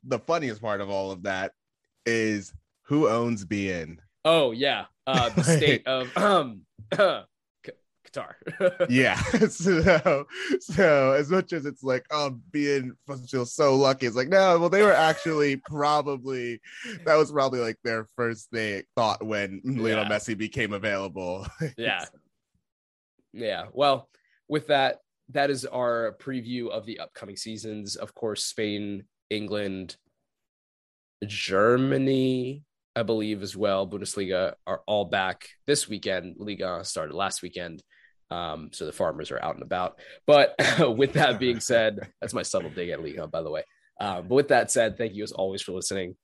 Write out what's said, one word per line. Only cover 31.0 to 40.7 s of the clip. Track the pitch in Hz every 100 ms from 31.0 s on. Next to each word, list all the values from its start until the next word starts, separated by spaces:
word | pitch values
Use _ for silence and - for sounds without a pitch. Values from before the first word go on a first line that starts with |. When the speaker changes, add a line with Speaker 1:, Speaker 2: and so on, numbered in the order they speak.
| _ _ 104
Speaker 2:
Germany, | 104 - 95 107 123 131 139 135 135 131 127 127 139 - _ _ -
I |
believe | 110 110 107 104
as | 98 95
well, | 101 95 95
Bundesliga | 101 95 - 95 92 92 - -
are | 95 -
all | 104 95
back | 101 95 90 - _ -
this | 143 -
weekend. | 104 101 92 90 82
Liga | 104 95 92 85
started | 87 - 78
last | 78 98 -
weekend. | 90 90 87 82 _ _ _ _ _
Um, | 85 85 78 78
so | - 76
the |
farmers | - 87 71 78
are | 67
out | 80
and | -
about. | - 90 90 - - - -
But | 147 135 - 139